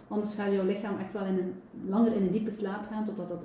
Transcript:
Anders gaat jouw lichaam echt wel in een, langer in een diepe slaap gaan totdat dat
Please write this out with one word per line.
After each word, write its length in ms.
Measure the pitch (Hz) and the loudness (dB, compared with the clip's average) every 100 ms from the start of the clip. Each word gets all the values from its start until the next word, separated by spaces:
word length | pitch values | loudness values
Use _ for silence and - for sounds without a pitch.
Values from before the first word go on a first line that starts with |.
| - | -4
Anders 260 | 214 208 | -2 -2
gaat 180 | - 202 | -2 2
jouw 140 | 196 185 | 2 2
lichaam 320 | - 220 190 | 0 -2 -4
echt 140 | 196 | -4
wel 120 | 208 190 | -4 0
in 120 | 185 | 0
een, 160 | 180 - - - 185 | 0 -6 -12 -8 0
langer 260 | 202 226 208 | 4 6 6
in 60 | |
een 100 | 185 | 4
diepe 200 | 220 220 | 2 0
slaap 360 | - 196 196 - | -2 -4 -4 -6
gaan 140 | 214 214 | -4 -4
totdat 240 | 185 175 | -4 -6
dat 120 | 170 | -6